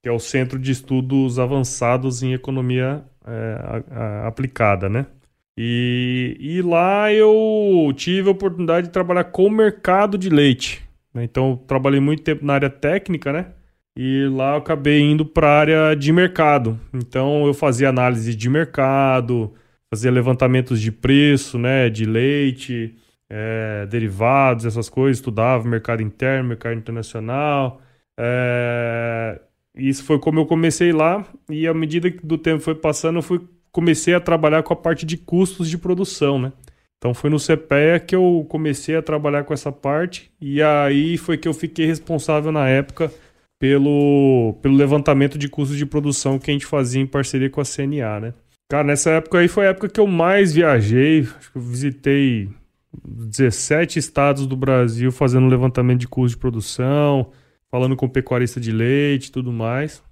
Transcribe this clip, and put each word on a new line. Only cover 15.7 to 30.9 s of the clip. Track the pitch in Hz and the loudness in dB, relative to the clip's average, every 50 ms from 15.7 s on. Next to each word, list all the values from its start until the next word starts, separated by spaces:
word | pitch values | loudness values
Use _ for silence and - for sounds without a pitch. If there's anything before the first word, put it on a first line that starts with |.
| 160 156 156 156 156 | 4 4 4 2 2
de | 147 139 147 | 2 2 2
mercado. | 160 175 185 180 180 - 160 151 147 143 120 113 113 110 - - - | 4 4 4 2 2 2 2 4 4 4 2 -2 -4 -6 -10 -10 -10
Então, | 127 117 - - 131 131 139 147 147 147 | -10 -10 -4 -4 -2 0 0 0 2 2
eu | 143 139 | 0 0
fazia | 143 - 147 131 117 139 | 2 0 0 2 2 2
análise | 135 131 127 123 123 123 113 113 117 117 | 2 2 2 2 2 0 0 -2 -4 -6
de | 107 110 123 | -4 -2 0
mercado, | 135 156 165 - - - 135 135 135 139 139 135 131 127 120 117 123 120 110 101 - _ _ _ _ _ _ _ | 0 0 0 -2 -2 -2 0 2 2 2 2 2 2 0 0 -2 -2 -2 -4 -6 -10 _ _ _ _ _ _ _
fazia | - 104 117 127 | -8 -2 0 2
levantamentos | 123 123 117 127 127 120 131 123 127 127 127 - 123 110 | 2 2 2 2 2 2 2 2 2 2 0 0 -2 -2
de | 107 110 | -2 -2
preço, | 110 _ - 127 139 139 147 147 143 139 139 - - | -6 _ 0 4 4 6 6 6 4 2 0 -4 -6
né, | 120 120 123 135 135 127 120 | -4 -2 0 2 2 2 0
de | 110 107 113 | 0 -2 -4
leite, | 107 110 113 123 135 143 143 143 135 123 131 - - 123 117 113 110 113 _ _ _ _ _ _ _ | -2 0 0 0 0 0 0 0 -2 -2 -4 -10 -10 -8 -8 -8 -10 -12 _ _ _ _ _ _ _
é, | 110 107 107 110 113 113 110 110 107 104 101 | -12 -10 -8 -6 -6 -6 -6 -6 -6 -8 -8
derivados, | 98 98 117 113 104 95 95 110 120 135 139 139 135 123 117 113 | -6 -4 -4 -4 -4 -2 0 0 2 4 4 4 4 2 0 -2
essas | 120 107 117 110 - | -4 -4 -4 -8 -6
coisas, | - 135 131 139 131 113 | -2 0 2 2 2 0
estudava | - 127 107 107 113 123 131 120 113 | -4 -6 -2 0 0 2 2 0 0
o | 120 | -2
mercado | 117 113 110 - 117 110 110 | -4 -4 -2 -4 -4 -4 -4
interno, | 104 107 _ 131 131 135 135 127 123 | -6 -6 _ -2 -2 -2 -2 -2 -4
mercado | 117 110 - 117 117 | -6 -8 -8 -8 -8
internacional. | 113 107 - 113 117 110 - - 117 107 113 123 139 147 151 147 139 135 127 127 - _ _ _ _ _ _ _ - | -8 -8 -10 -10 -10 -10 -10 -10 -10 -8 -6 -4 -2 -2 0 0 0 -2 -2 -4 -10 _ _ _ _ _ _ _ -6
É, | 120 120 123 123 127 123 120 120 120 120 120 120 120 117 117 117 117 117 117 113 113 113 95 - _ _ _ _ _ _ _ | -4 -2 -2 -2 -2 -2 -2 -2 -2 -2 -4 -4 -4 -4 -4 -4 -4 -4 -4 -4 -6 -8 -8 -12 _ _ _ _ _ _ _
isso | - 135 135 135 135 - | -4 -2 -2 -2 -2 0
foi | - 156 139 | 0 0 0
como | - 170 156 160 | 0 0 0 0
eu | 156 | 0
comecei | 156 170 160 165 165 - - 175 175 | 0 0 0 2 0 0 2 2 2